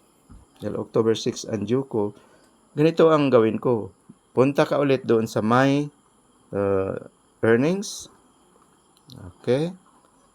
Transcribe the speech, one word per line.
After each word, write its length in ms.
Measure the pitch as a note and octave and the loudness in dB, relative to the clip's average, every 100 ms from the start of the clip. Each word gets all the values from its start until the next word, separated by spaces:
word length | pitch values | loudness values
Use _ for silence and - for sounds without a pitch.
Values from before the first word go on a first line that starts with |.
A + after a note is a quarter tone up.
| _ _ _ - _ _ | _ _ _ -20 _ _
dahil 240 | G#2+ G#2 | -10 -8
October 320 | G#2 - A2+ | -4 0 0
six 320 | G#2+ - A2+ - | 0 -4 -8 -8
ang 240 | A2 G2+ | -8 -2
due 160 | B2 C3+ | -4 -2
ko, 320 | A#2 G#2 - _ _ _ _ _ | -4 -6 -8 _ _ _ _ _
ganito 400 | D3 D#3 E3 D#3+ | 0 0 4 4
ang 160 | D#3 C#3 | 4 4
gawin 320 | B2 A2 G#2+ | 4 4 0
ko. 320 | C#3 A#2 F#2+ _ _ - _ | -2 -2 -4 _ _ -20 _
Punta 320 | - C3 C#3+ D3+ | 0 0 2 0
ka 160 | C#3 | 0
ulit 240 | C#3+ C3 A2+ | 0 0 2
doon 240 | A#2 A2+ | 0 0
sa 160 | - G#2+ | -2 0
My, 400 | A#2+ C3+ C#3 D3 - _ _ _ _ _ | 2 2 0 -4 -10 _ _ _ _ _
uh, 480 | G2 G2+ G2 F#2+ - - _ _ _ A2+ | -4 -2 0 -2 -6 -12 _ _ _ 2
Earnings. 640 | A#2 C#3+ F#3+ G#3 - - _ _ _ _ _ _ _ _ _ _ - F#2+ - | 2 2 -2 -8 -14 -18 _ _ _ _ _ _ _ _ _ _ -20 -20 -12
Okay. 400 | - B2+ E3 F3+ _ _ _ _ _ | -2 -2 -2 -8 _ _ _ _ _